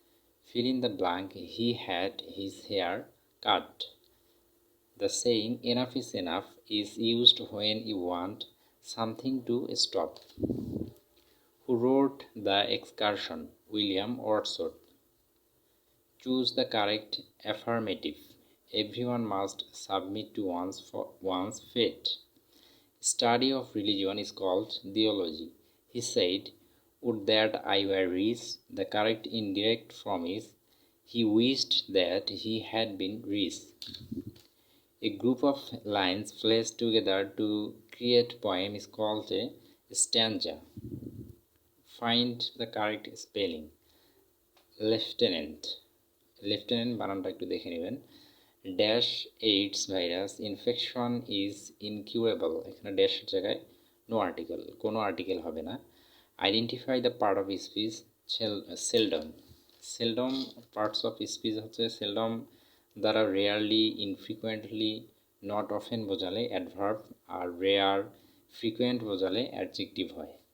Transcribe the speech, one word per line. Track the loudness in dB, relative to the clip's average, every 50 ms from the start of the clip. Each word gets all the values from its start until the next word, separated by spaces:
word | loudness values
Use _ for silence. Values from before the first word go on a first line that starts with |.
| _ _ _ _ _ _ _ _ _ -6
Fill | -2 0 0 2
in | 0 0
the | 0 -2 -2 0
blank, | 0 0 0 -2 -4 -8 -10
he | -12 -14 -8 -4 0 0 2 0 0 -2 -4
had | -2 0 -2 -2 -4 -6 -12 -12 -10 -8
his | -8 -8 -10 -12 -8 -4
hair | -2 0 0 0 0 -4 -6 -10 _ _ _ _ _ _ 0
cut। | 2 2 2 2 -2 -10 -12 -12 -12 -14 _ _ _ _ _ _ _ _ _ _ _ _ _ _ _ _ _ _ _ _ -2
The | -2 0 0 0 2
saying | 2 2 2 2 0 -2 -2 0 0 0
enough | 0 0 -2 -2
is | -6 -6 -6 -6 -4 -4
enough | -2 -2 -4 -4 -6 -12 -20 _ -2
is | -2 -2 -2 -2 -4 -2
used | 2 2 4 6 6 6 6 6
when | 2 -6 -4 -2 0 0 0 0 -2 -4
you | -2 -2 -2 0
want | -2 -2 -2 -4 -6 -8 -12 -16 _ _ _ _ _ _ -16
something | -10 -6 -4 -2 -2 -4 -4 -4 -2 -2 -2 0 0
to | 0 0 0 0 0
stop। | 0 0 2 2 0 0 0 -4 -10 -20 -20 -8 -4 -2 -2 -2 -2 -4 -4 -4 -4 -6 -8 -10 -16 -20 _ _ _ _ _ _ _ _ _ _ _ _ 0
Who | 2 4
wrote | 4 6 6 6 4 4 2 -4 -14 -16 -12 -4 0
The | 2 4 4 4 2 0 -2
Excursion? | -4 -6 -4 0 0 2 2 0 -2 -6 -6 -8 -10 -12 -16 _ _ -4
উইলিয়াম | -2 0 0 2 2 0 0 -2 -4 -2 0
ওয়ার্ডসওয়ার্থ। | 2 2 2 0 -2 -4 -4 -4 -4 -6 -10 -16 _ _ _ _ _ _ _ _ _ _ _ _ _ _ _ _ _ _ _ _ _ _ _ _ _ _ _ -2
Choose | 0 2 2 2 2 2
the | 0 0
correct | 2 2 2 2 2 2 0 -2 -6 -10 -10 -10 -14 _ _ -6
affirmative। | -4 -4 -2 -2 0 0 0 0 0 -2 -2 -4 -6 -8 -8 -14 -20 -20 -20 _ _ _ _ _ -4 -2
Everyone | -2 -2 -2 -2 -2 -2 0 0 0 0 0
must | 0 0 -2 -2 -4 -8 -12 -14 -14 -16 -6 -4
submit | -2 -2 -2 -2 -4 -6 -8 -6 -4
to | -4 -2
one's | -2 -2 -2 -4 -4 -6 -10 -12 -8
fo-, | -6 -6 -6 -8 -8 -6 -4
one's | -2 0 0 -2 -2 -6 -8 -12 -4 0
fate। | 2 2 2 2 -2 -4 -4 -4 -6 -10 _ _ _ _ _ _ _ -20 -20 -20 _ _ _ _ _ -2
Study | -2 2 4 4 4 6 6 6 4
of | 2 2 -2 -2 -2 0
religion | 2 2 2 2 0 0 0 -2
is | -4 -6 -4 -2
called | 2 4 4 4 2 0 -4 -8 -8 -2 2
theology। | 4 4 4 4 2 0 -2 -4 -6 -10 -12 -14 _ _ _ _ _ _ _ -8
He | -6 -6 -2 2
said, | 2 4 4 2 0 -2 -6 -16 _ _ _ _ _ _ _ _ _ -2
"Would | -2 0 2 4
that | 4 6 6 6 4 2 0 0
I | 2 2 2 4
were | 4 4 4 4 4 2
rich।" | 2 2 2 2 0 -4 -10 -12 -12 _ -10 -6
The | -6 -4
correct | -2 0 2 2 2 2 0 -2 -4
indirect | -4 -2 -2 -2 0 2 2 2 2 0 -2 -8 -18 -10 -4
form | -4 -2 -2 -2
is, | -2 -4 -6 -6 -10 -16 _ _ _ _ _ _ _ _ _ _ -4 0
"He | 2 4
wished | 6 6 8 8 6 6 4 2 2 2 2 2 2 4
that | 4 4 4 2 0 -2 -4 -6 -6 -4
he | -2 -2 -2 -2 -2 0
had | 0 0 0 -2 -4
been | -4 -4 -4 -6 -4 -2
rich।" | 0 0 0 0 -2 -6 -12 -18 -18 _ -14 -14 -14 -14 -12 -10 -8 -8 -8 -10 -12 -16 -20 _ _ _ _ _ _ _ _ _ _ _
A | -4 -4 -2 0
group | 2 2 2 4
of | 2 2 2 0 -4 -10 -12 -10 -4
lines | -2 0 2 2 2 2 0 -4 -8 -8 0 2
placed | 4 4 4 2 0 -2 -2
together | 2 4 4 4 4 4 4 2 2 0 -2 -2
to | 0 0 0 0 -2 -4 -8 -12 -18 _ -10 -4
create | 2 4 6 6 6 4 0 -4
poem | -2 0 0 0 0 -2 -4
is | -8 -10 -10 -4 -2
called | 0 0 0 -2 -2 -2
a | -2 -2 -2 -4 -6 -12 -20 -20 -20 _ _ -6
stanza। | -2 -2 0 2 4 4 4 4 2 0 -2 -4 -6 -8 -12 -16 -14 -14 -12 -10 -10 -10 -10 -12 -12 -12 -14 -16 -18 -20 _ _ _ _ _ _ _ _ _ _ -10 -4
Find | 0 2 4 4 4 2 0 -2
the | -6 -6 -6 -6 -8
correct | -4 -2 0 0 0 0 -2 -6
spelling। | -10 -14 -14 -14 -8 -2 0 0 0 -2 -4 -10 -14 -18 _ _ _ _ _ _ _ _ _ _ _ _ _ _ _ _ _ _ _ _ 0
lieutenant, | 2 4 4 4 2 -2 2 4 4 4 4 2 -2 -4 -8 -10 -10 -10 -10 -10 _ _ _ _ _ _ _ _ _ _ _ -8
lieutenant | -4 -2 -2 -2 -2 -2 0 0 0 0 -2 -2
বানানটা | -2 -2 -4 -4 -4 -4
একটু | -6 -6 -6
দেখে | -4 -4 -4 -4 -6
নেবেন। | -6 -4 -4 -4 -6 -8 -10 -14 -20 -20 -20 -20 -20 _ _ _ _ _ -12 -4 0 2
Dash, | 2 4 4 4 2 0 -2 -4 -8 -10 -8 0
"এইডস | 4 4 6 6 4 2 -2 -4 -4 -2
ভাইরাস | -2 0 0 0 0 -2 -4 -4 -6 -8
ইনফেকশন | -8 -6 -8 -2 0 0 0 0 -2 -4 -4 -2 -2 0 -2 -2 -4 -2
is | -2 -2 0 -2 -4 -8 -12 -18 -16 -12 -10
incurable।" | -8 -8 -8 -8 -4 -2 2 2 2 2 2 0 0 -2 -2 -6 -8
এখানে | -12 -12 -10 -2 2
ড্যাশের | 4 4 4 2 0 -4 -2
জায়গায় | -2 0 0 0 -2 -4 -6 -12 -20 _ _ _ _ _ _ -2
no | 0 0
article, | 0 0 -2 -4 -6 -6 -8 -8 -8 -12 -8 -4
কোনো | -4 -2 0 0
আর্টিকেল | 0 0 -2 -2 -2 -2 -2 -2
হবে | -4 -6 -6 -6
না। | -6 -8 -8 -10 -12 -16 _ _ _ _ -20 -20 _ _ _ 0
Identify | 2 4 4 4 2 0 -2 -4 -2 0 2 2
the | 2 2 2 4
part | 4 4 4 4
of | 2 0
speech, | -2 -4 -6 -6 -4 -2 -2 -2 -2 -6 -12 _ _ _ _ -6
sel-, | -4 -2 0 0 -2 -2 -6 -8 -8 -6 -2 2
seldom। | 4 4 4 4 2 0 -2 -4 -10 -16 -20 -20 -20 -20 _ _ _ _ -16 -14 -4 -2
Seldom | 0 0 2 2 0 0 0 -2 -4 -6 -10 -14 -20 -8 -2
parts | 0 0 0 0 0 -2
of | -2 -2 -4 -6 -6
speech | -6 -4 -2 -2 -2 -2 -6
হচ্ছে | -6 -4 -2 -2 -2
seldom | -2 -4 -4 -2 0 0 0 0 0 -2 -6 -10 -16 _ _ _ _ _ _ _ _ 0
দ্বারা | 2 4 4 4 4
rarely, | 4 4 4 4 4 4 2 2 4 4 4 4 4 2
infrequently, | -2 -4 -6 -6 -6 -8 -10 -8 -6 -6 -4 -4 -6 -6 -8 -4 -2 0 -2 -2 -4 -8 -14 _ _ _ _ _ _ -8
not | -4 -2 -2 -2 -2
often | -4 -4 -4 -4 -4 -2 -2
বোঝালে | -2 -2 -2 -2 -2 -2 -2 -2 -2
অ্যাডভার্ব, | -2 -4 -4 -4 -4 -2 0 0 0 -2 -6 -14 -20 -20 _ -10
আর | -8 -6 -6 -6 -4 0
রেয়ার, | 4 4 6 6 6 4 4 2 0 -2 -8 -20 -20 -20 _ _ _ _
ফ্রিকোয়েন্ট | -10 -4 -2 -2 0 2 2 2 2 0 -2
বোঝালে | -2 0 0 0 2 2 0 -2 -2
অ্যাডজেক্টিভ | -4 -6 -6 -6 -6 -8 -8 -6 -4 -4 -6 -4 -6
হয়। | -8 -12 -12 -14 -18 _ _